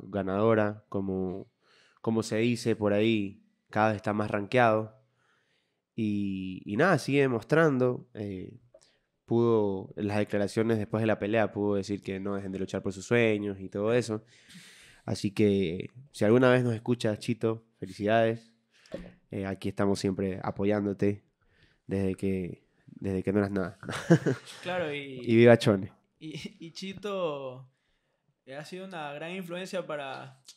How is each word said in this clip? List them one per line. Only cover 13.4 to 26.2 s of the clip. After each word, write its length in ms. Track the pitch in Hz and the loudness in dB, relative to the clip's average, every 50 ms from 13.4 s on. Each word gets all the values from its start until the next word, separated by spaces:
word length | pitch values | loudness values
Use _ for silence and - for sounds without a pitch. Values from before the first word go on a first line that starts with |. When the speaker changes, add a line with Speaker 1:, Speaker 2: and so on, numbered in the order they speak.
| 104 101 98 95 | -2 -4 -6 -8
Speaker 1:
y 80 | 95 92 | -10 -8
todo 240 | - 101 101 110 117 | -4 -2 0 2 2
eso. 320 | 123 110 113 110 107 - _ _ - _ _ - - - - - - - - - - _ | 2 0 0 -4 -6 -6 _ _ -20 _ _ -20 -20 -20 -20 -20 -20 -20 -20 -20 -14 _
Así 260 | - 110 - - 104 | -8 -6 -4 -4 -4
que, 580 | 98 - 107 104 98 98 95 80 85 92 - - - 127 - - | 0 2 2 4 4 2 0 -2 -4 -6 -8 -12 -14 -18 -20 -20
si 140 | _ - 113 | _ 0 2
alguna 240 | 104 113 127 131 127 | 4 6 6 6 6
vez 140 | 123 127 123 | 6 4 4
nos 100 | 123 113 | 0 -2
escuchas, 440 | 110 117 - 123 117 - 113 104 - | -2 -2 -2 -2 0 0 -2 -2 -2
Chito, 460 | - - 117 - - 113 113 113 - _ _ _ | -4 -4 -4 -2 -2 -2 -4 -4 -10 _ _ _
felicidades. 720 | - 95 92 - 101 101 113 117 113 113 113 113 - _ _ _ _ _ _ _ _ _ - - - - - _ _ _ | -14 -14 -8 -4 0 2 4 4 4 2 0 -4 -8 _ _ _ _ _ _ _ _ _ -14 -14 -14 -16 -20 _ _ _
Eh, 140 | - 104 95 | -8 -6 -6
aquí 240 | 98 95 - - 101 | -6 -6 -6 -6 -8
estamos 300 | 95 - 101 98 98 - | -2 0 0 0 0 0
siempre 400 | - 101 95 92 98 95 92 95 - | 0 -2 0 0 -2 -4 -4 -4 -6
apoyándote 800 | - - - 98 101 104 104 101 101 98 - 101 101 104 104 - _ _ _ _ _ _ _ _ _ _ _ _ - | -6 -4 -2 0 0 2 2 0 -2 0 0 0 0 0 -2 -8 _ _ _ _ _ _ _ _ _ _ _ _ -6
desde 280 | 95 98 98 95 92 | -4 -2 0 -2 -2
que, 520 | - - 98 95 95 90 87 - - _ _ _ _ _ - | -2 -2 -2 -2 -2 -4 -6 -10 -14 _ _ _ _ _ -20
desde 360 | - - - 98 95 92 90 | -18 -8 -4 -2 -2 -2 -2
que 100 | 98 95 | 0 2
no 60 | 104 | 2
eras 120 | 101 98 | 0 2
nada. 280 | 101 98 87 87 - - | 0 -4 -4 -4 -8 -12
<laughs> 800 | - - - - - - 170 - - 156 127 - - - - - | -12 -10 -10 -10 4 4 4 4 4 0 -4 -4 -8 -16 -20 -12
Speaker 2:
Claro, 320 | - 180 180 180 170 151 147 | -8 -6 -4 -4 -4 -4 -6
y 260 | 147 139 139 131 127 | -8 -8 -10 -10 -8
Speaker 1:
Y 140 | 123 117 113 | -2 4 8
viva 220 | 113 120 120 117 117 | 10 12 10 10 10
Chone. 340 | - 120 104 98 101 - - _ _ _ _ | 6 2 2 2 0 -6 -12 _ _ _ _
Speaker 2:
y, 460 | _ | _